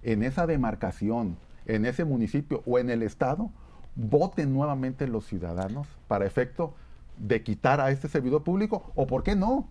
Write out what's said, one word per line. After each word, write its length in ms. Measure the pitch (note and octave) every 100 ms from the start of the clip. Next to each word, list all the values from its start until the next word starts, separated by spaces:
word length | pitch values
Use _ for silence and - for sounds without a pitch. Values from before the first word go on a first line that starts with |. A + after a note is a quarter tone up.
en 180 | A#2+ G#2+
esa 220 | A#2+ C3+ E3+
demarcación, 880 | D3+ A#2 A#2+ - - G2+ A#2 G#2+ E2 - - -
en 200 | A2 A2+
ese 200 | B2+ E3
municipio 560 | C3 A2 C#3+ C#3+ C3 -
o 120 | B2
en 100 | B2
el 100 | A#2
estado, 480 | A2 - C3+ D#3 A3 - - - - -
voten 580 | A2 C#3+ F3+ - C#3+
nuevamente 520 | C3+ D3 C#3 C3 C3+ C#3
los 180 | A2 -
ciudadanos 640 | G2 E2 F2 F#2+ B2 D3 - -
para 180 | G#2 G2
efecto 500 | - B2+ - E3 - - - - -
de 240 | G#2+ A2+
quitar 380 | - G#2+ B2+ C#3+
a 80 | C3+
este 160 | C3+ -
servidor 360 | D#3+ B2+ D3
público, 460 | D3+ F#3 G#3+ G#3 - -
o 120 | C3
por 160 | B2+
qué 120 | - G3
no 320 | G3+ C4+ -